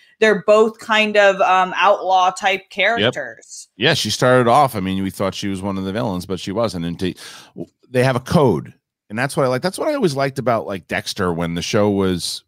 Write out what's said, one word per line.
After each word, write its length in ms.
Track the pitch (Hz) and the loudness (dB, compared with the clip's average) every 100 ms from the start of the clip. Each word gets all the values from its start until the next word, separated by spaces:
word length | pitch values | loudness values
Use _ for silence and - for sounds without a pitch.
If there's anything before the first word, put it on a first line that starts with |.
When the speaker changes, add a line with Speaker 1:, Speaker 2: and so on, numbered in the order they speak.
| _ _ | _ _
Speaker 1:
They're 240 | 220 202 190 | 2 2 4
both 320 | 214 220 226 | 4 4 0
kind 380 | - 214 214 208 | -2 0 2 4
of, 240 | 202 190 | 4 4
um, 320 | 175 185 185 165 | 2 2 2 2
outlaw 540 | 180 202 175 185 185 | 2 2 2 2 2
type 300 | 185 202 190 | 2 -2 -2
Speaker 2:
Yep. 80 | - | -6
Speaker 1:
characters. 1000 | - 190 233 127 151 127 110 - - - _ | -2 0 2 0 -2 -10 -14 -20 -20 -20 _
Speaker 2:
Yeah, 180 | 117 - | 0 0
she 160 | 107 | -2
started 360 | - 131 127 120 | 0 4 4 6
off, 280 | 127 139 107 | 4 4 0
I 40 | |
mean, 220 | 92 95 | -4 -2
we 60 | 95 | -4
thought 240 | - 98 | -4 -6
she 140 | - 101 | -4 -6
was 140 | 95 | -6
one 140 | 98 95 | -6 -6
of 40 | |
the 80 | 95 | -6
villains, 340 | 98 120 90 90 | -4 -4 -6 -6
but 120 | 92 | -8
she 120 | - | -6
wasn't. 340 | 98 113 87 85 | -4 -4 -4 -6
And 140 | 85 | -4
to, 140 | 92 - - - - - | -6 -6 -14 -20 -20 -16
w-, 120 | - _ _ | -16 _ _
they 140 | 127 | 0
have 120 | 131 127 | 0 0
a 40 | |
code. 520 | 131 175 135 78 - - _ _ _ | 0 2 4 2 -4 -18 _ _ _
And 80 | 107 | -6
that's 180 | 135 160 | -4 -2
what 80 | 131 | 0
I 40 | |
like. 120 | 127 | 0
That's 140 | 180 - | -4 -4
what 80 | - | -4
I 60 | 285 | 0
always 200 | 196 135 | -2 0
liked 220 | 139 131 | -4 -2
about, 280 | 123 113 76 | -2 -2 -2
like, 200 | 95 - | -10 -6
Dexter 460 | 92 - - 92 | -6 -6 -4 -4
when 220 | 85 85 85 | -2 -4 -4
the 60 | |
show 260 | 82 110 104 | -2 0 2
was 540 | 98 95 90 - - | 2 0 -2 -4 -10